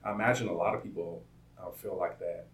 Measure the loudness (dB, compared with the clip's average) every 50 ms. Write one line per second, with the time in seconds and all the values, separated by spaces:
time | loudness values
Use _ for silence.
0 | -2 -2 0 4 4 4 4 4 2 0 0 4 4 2 2 2 -4 -6 -4 -4
1 | -4 -4 -6 -10 -12 -16 -20 -20 -20 -20 -18 -12 -12 -10 -10 -8 -6 -4 0 0
2 | 0 0 0 -4 -4 -4 -4 -6 -10 -14